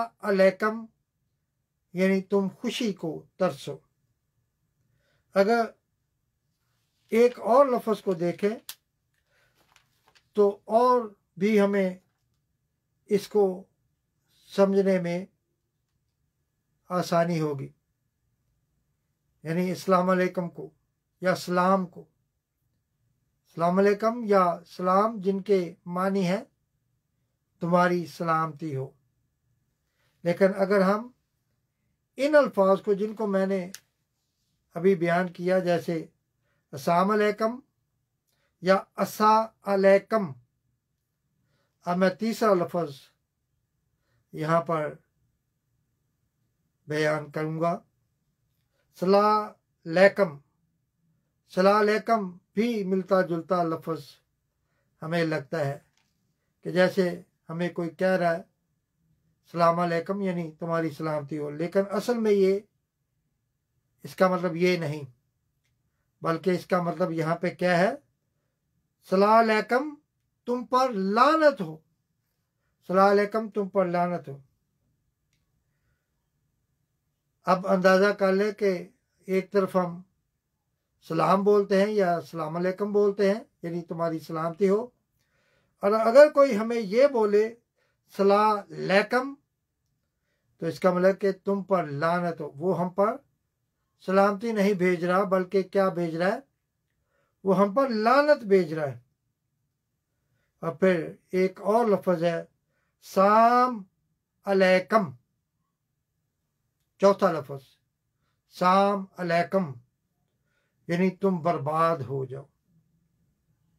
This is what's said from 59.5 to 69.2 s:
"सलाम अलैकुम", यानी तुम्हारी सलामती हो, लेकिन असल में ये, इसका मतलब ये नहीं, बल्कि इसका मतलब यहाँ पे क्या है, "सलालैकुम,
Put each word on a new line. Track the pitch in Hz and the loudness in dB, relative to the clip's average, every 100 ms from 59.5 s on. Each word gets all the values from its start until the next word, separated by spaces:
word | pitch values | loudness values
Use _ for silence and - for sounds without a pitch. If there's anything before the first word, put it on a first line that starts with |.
"सलाम | 165 170 170 | 0 0 2
अलैकुम", | 175 170 165 196 | -2 -4 -4 -6
यानी | 190 175 160 156 | -4 -6 -8 -10
तुम्हारी | 170 165 160 | -6 -4 -4
सलामती | 139 160 151 143 156 | -6 -6 -6 -6 -8
हो, | 147 | -8
लेकिन | 147 170 196 196 | -8 -4 -2 -2
असल | 208 247 233 | -4 -4 -2
में | 214 | 0
ये, | 202 190 196 - _ _ _ _ _ _ _ _ _ _ _ _ _ 139 | 2 2 0 -6 _ _ _ _ _ _ _ _ _ _ _ _ _ -18
इसका | - 185 | -2 0
मतलब | 180 175 165 | 0 -4 -2
ये | 180 175 | -2 0
नहीं, | 151 151 135 _ _ _ _ _ _ _ _ _ _ _ | -4 -8 -12 _ _ _ _ _ _ _ _ _ _ _
बल्कि | 160 165 185 | -6 -2 -2
इसका | 175 - 180 | -2 -2 -2
मतलब | 170 160 180 | -2 -2 -4
यहाँ | 160 156 165 | -2 -2 -2
पे | 180 | -4
क्या | - 180 170 | -2 0 2
है, | 202 277 _ _ _ _ _ _ _ _ _ _ - | 2 -2 _ _ _ _ _ _ _ _ _ _ -2
"सलालैकुम, | 190 | 2